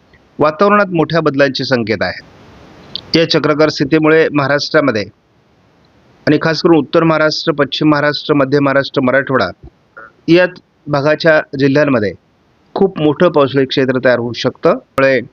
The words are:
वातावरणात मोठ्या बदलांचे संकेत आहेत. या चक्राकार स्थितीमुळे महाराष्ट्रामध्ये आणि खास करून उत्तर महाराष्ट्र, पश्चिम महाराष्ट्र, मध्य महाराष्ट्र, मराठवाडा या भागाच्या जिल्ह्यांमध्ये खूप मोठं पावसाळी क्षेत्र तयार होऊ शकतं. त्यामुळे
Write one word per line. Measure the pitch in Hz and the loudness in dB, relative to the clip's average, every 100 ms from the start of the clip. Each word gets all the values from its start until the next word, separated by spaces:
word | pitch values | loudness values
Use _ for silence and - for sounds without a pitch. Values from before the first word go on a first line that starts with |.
| _ _ _ - | _ _ _ -2
वातावरणात | 240 - 202 208 202 | -2 2 2 2 0
मोठ्या | 170 151 165 | -2 0 0
बदलांचे | 151 139 139 131 | -2 0 0 0
संकेत | 131 123 104 98 | -2 -2 -2 -4
आहेत. | 90 - - - - - - - - - - 165 | -4 -8 -16 -20 -20 -20 -20 -20 -20 -18 -2 0
या | 160 | 0
चक्राकार | 156 147 147 151 | 0 0 -2 -2
स्थितीमुळे | - 147 156 156 160 147 | -2 -2 2 4 2 2
महाराष्ट्रामध्ये | 143 135 143 - 156 139 107 101 _ _ _ _ _ _ _ _ _ _ _ - | 0 -2 -2 0 0 0 -2 -6 _ _ _ _ _ _ _ _ _ _ _ -2
आणि | 151 | 0
खास | 160 156 | 0 -4
करून | 170 160 | 0 0
उत्तर | 127 170 | 2 0
महाराष्ट्र, | 165 156 156 - 165 | 2 2 0 -2 -4
पश्चिम | 143 139 - 156 | -2 -4 0 0
महाराष्ट्र, | 147 147 143 - | 2 0 -4 -2
मध्य | 147 135 143 | 0 2 2
महाराष्ट्र, | 139 135 135 143 | 2 0 0 -2
मराठवाडा | 127 135 135 127 95 - - _ _ - 113 _ - | 0 0 0 -2 -2 -6 -20 _ _ -20 -20 _ 2
या | 175 180 180 _ _ 147 | 2 2 -4 _ _ -6
भागाच्या | 143 147 151 165 156 - 131 | -2 0 2 2 2 0 -2
जिल्ह्यांमध्ये | 139 139 147 123 98 80 _ _ _ _ _ - | 0 2 2 0 -2 -6 _ _ _ _ _ -2
खूप | 196 160 | -2 0
मोठं | 151 139 175 | -2 2 2
पावसाळी | 147 135 139 131 | 2 0 0 -2
क्षेत्र | 147 131 131 127 | 0 0 0 0
तयार | 117 | 0
होऊ | 120 | -2
शकतं. | 113 127 - 165 | -6 -6 -2 -2
त्यामुळे | 254 _ - 135 127 - | -2 _ 0 0 0 -4